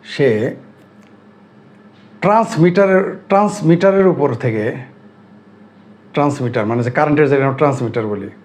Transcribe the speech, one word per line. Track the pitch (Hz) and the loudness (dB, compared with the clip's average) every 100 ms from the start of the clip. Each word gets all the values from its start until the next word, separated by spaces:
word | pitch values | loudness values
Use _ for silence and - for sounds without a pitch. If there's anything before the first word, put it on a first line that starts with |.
সে | - - 139 107 123 - - - - - - - - _ _ _ - - - - - - | -16 0 0 0 -4 -8 -18 -20 -20 -20 -20 -20 -20 _ _ _ -20 -20 -20 -20 -20 -4
ট্রান্সমিটারের, | 180 214 226 - 170 175 196 190 196 - - | 0 2 0 2 2 4 2 2 0 -8 -2
ট্রান্সমিটারের | 196 208 170 160 170 190 190 190 | 0 0 0 0 4 4 4 2
উপর | 143 143 | 2 -2
থেকে, | 117 127 110 110 135 - - - _ - - _ - - _ - - - | -2 -4 -2 -4 -6 -14 -20 -20 _ -20 -20 _ -20 -20 _ -20 -20 -10
ট্রান্সমিটার | - 143 135 123 117 107 | -2 -2 -2 -4 -4 -2
মানে | 120 | -2
যে | 120 | -2
কারেন্টের, | 123 151 147 147 | -2 0 2 2
যে | 139 135 131 | 2 0 0
ট্রান্সমিটার | 147 127 120 117 107 | 0 0 -4 -4 -6
বলি | 104 98 - | -6 -10 -16